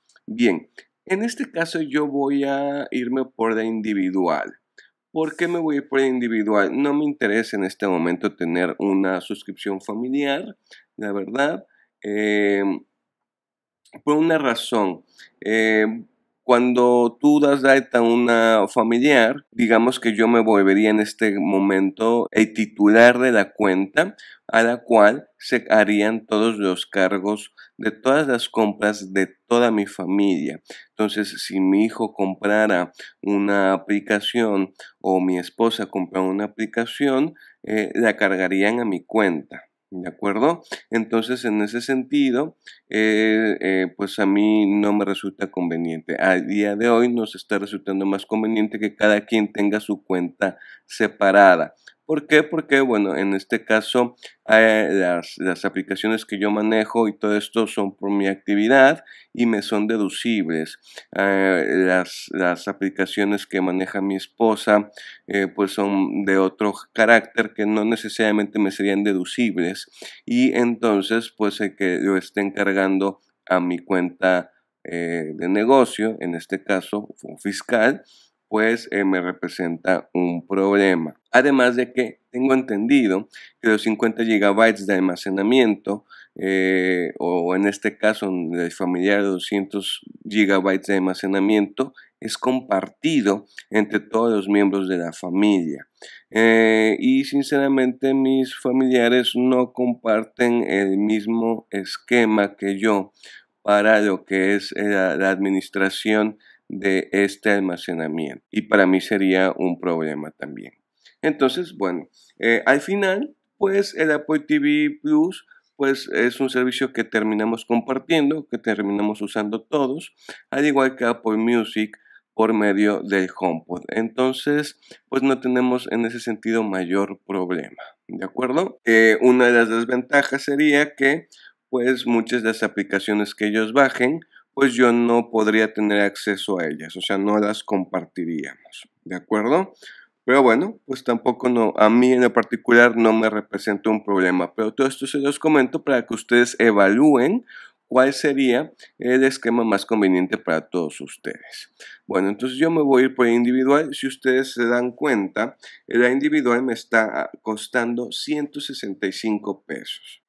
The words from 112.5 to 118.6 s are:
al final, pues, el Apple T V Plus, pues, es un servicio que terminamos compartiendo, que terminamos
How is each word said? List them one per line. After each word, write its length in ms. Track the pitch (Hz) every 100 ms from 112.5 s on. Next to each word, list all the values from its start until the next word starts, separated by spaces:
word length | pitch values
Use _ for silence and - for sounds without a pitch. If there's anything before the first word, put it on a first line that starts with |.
| 117 -
al 160 | 139
final, 520 | 147 196 196 196 294 - _ _
pues, 380 | 196 196 202 -
el 160 | 160
Apple 300 | 147 151 156
T 180 | 147 151
V 400 | 143 151 151 147
Plus, 460 | 147 151 170 180 - _ _ -
pues, 320 | 139 135 -
es 320 | - 120 120
un 80 | 131
servicio 420 | 127 127 - 123
que 140 | - 110
terminamos 580 | 113 107 107 110 113
compartiendo, 840 | - 120 117 131 - 160 143 156 143
que 80 |
terminamos 640 | 120